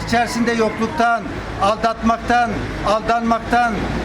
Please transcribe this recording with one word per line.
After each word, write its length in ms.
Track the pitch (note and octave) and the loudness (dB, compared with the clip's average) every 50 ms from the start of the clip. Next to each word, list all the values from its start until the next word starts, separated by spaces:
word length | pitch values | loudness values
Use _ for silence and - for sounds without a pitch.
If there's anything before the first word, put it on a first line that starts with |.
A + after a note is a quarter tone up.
| - | -2
içerisinde 440 | - A3+ A#3+ A#3 - - A#3 A#3 A#3 | 0 0 2 2 0 0 0 0 0
yokluktan, 720 | A#3 A3+ A3 G#3+ G#3+ A3 A3+ A3 G#3 A3+ A#3 A#3 A#3 A3 F#3+ - - - - - - - | 2 2 0 0 0 -2 -4 -2 0 2 2 2 2 0 -2 -6 -8 -8 -8 -8 -4 0
aldatmaktan, 880 | G3 G3+ A3 G#3+ A3 A3+ A3+ A3+ A3 A3+ A#3 A3+ - - A#3+ A#3+ A#3+ A3+ F#3+ - - - - D3+ - | 2 2 2 2 0 -2 0 0 0 0 0 0 0 2 2 2 2 0 -2 -4 -6 -6 -6 -2 0
aldanmaktan, 840 | G3+ G#3 A3 F#3+ A3 A#3 A#3 A#3 A3+ A#3 A3+ - - A#3+ A#3+ A#3+ A#3 G#3 - - - - - | 0 0 0 2 0 0 2 2 0 0 0 0 2 2 2 2 2 0 -2 -4 -4 -4 -4